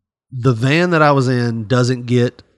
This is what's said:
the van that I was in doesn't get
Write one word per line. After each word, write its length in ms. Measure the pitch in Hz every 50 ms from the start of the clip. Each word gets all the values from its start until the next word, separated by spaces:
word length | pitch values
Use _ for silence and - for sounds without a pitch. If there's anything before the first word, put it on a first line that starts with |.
| _ _ _ _ _ _
the 220 | 131 127 117 135 123
van 360 | 110 120 131 143 165 180 180
that 120 | 175 156
I 100 | 151 147
was 160 | 143 135 131 127
in 380 | 131 123 120 120 113 117 110 98
doesn't 400 | 127 123 123 120 131 123 123 120
get 360 | 123 120 120 123 - - - _ _